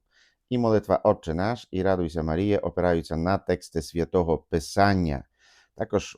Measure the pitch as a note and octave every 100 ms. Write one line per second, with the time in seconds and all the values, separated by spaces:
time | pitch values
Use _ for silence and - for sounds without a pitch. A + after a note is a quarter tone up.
0 | _ _ _ _ - B2 A#2 G#2+ G2+ F#2
1 | G#2 G#2 - D#2+ G2 A#2+ - F#2 F#2 F#2+
2 | E2+ E2+ D#2 D#2+ G2+ G2+ - F2 F2+ E2+
3 | D#2+ D#2+ E2+ G2 - F2+ - E2 D#2 E2+
4 | E2 F#2 E2 D#2 - E2+ - - G2+ G2
5 | E2+ C#2 - _ _ _ _ - - G2+
6 | -